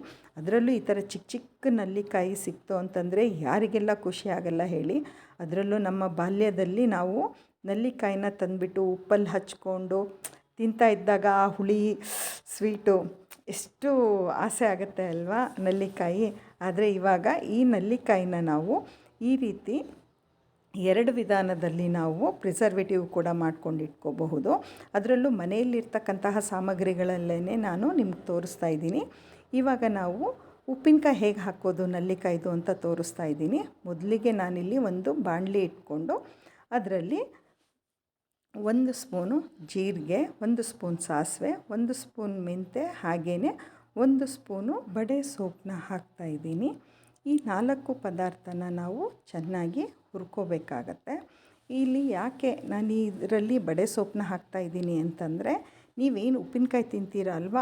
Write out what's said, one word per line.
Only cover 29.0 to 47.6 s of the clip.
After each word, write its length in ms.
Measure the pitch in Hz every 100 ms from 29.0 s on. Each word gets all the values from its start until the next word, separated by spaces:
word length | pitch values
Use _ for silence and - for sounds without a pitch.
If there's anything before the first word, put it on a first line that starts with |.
| 480 - - - _
ಇವಾಗ 300 | 254 262 247 233
ನಾವು 360 | 202 180 190 370 508 - - -
ಉಪ್ಪಿನಕಾಯಿ 500 | 262 311 302 294 240
ಹೇಗೆ 220 | 208 208
ಹಾಕೋದು 460 | 190 185 190 180 185
ನಲ್ಲಿಕಾಯ್ದು 640 | 180 185 185 185 170 180
ಅಂತ 200 | 170 170
ತೋರಿಸ್ತಾ 560 | 190 170 170 170 - 160
ಇದ್ದೀನಿ. 340 | 147 156 277 - - 180
ಮೊದಲಿಗೆ 460 | 170 190 220 233
ನಾನಿಲ್ಲಿ 460 | 214 180 180 180 262
ಒಂದು 360 | 220 180 190
ಬಾಣಲಿ 500 | 302 190 170 190 202
ಇಟ್ಕೊಂಡು 520 | 185 - - 151 165 415 - - - - _
ಅದರಲ್ಲಿ 500 | 240 196 185 170 320 554 - _ _ _ _ _ _ _ _ _ _ _ 214
ಒಂದು 380 | 208 233 254
ಸ್ಪೂನು 440 | 247 - 180 180 285 311 - 156
ಜೀರಿಗೆ, 560 | 196 190 180 151 190 311 -
ಒಂದು 220 | 214 233
ಸ್ಪೂನ್ 340 | 226 - 180 170
ಸಾಸಿವೆ, 560 | - 151 160 - 190 359 -
ಒಂದು 240 | 214 233
ಸ್ಪೂನ್ 520 | 254 - - 208 196 175
ಮೆಂತೆ, 400 | 180 185 247 330
ಹಾಗೇನೆ 640 | 349 175 170 165 175 254 320 - - _ -
ಒಂದು 300 | 262 269 269
ಸ್ಪೂನು 480 | - - 196 214 302 262
ಬಡೆ 280 | 185 220 277
ಸೊಪ್ಪನ್ನ 500 | 277 - 190 175 190 190 -
ಹಾಕ್ತಾಯಿದ್ದೀನಿ. 840 | 185 - - 170 151 160 165 254 - - _ _ _ 277
ಈ 80 | 294 220
ನಾಲ್ಕು 480 | 190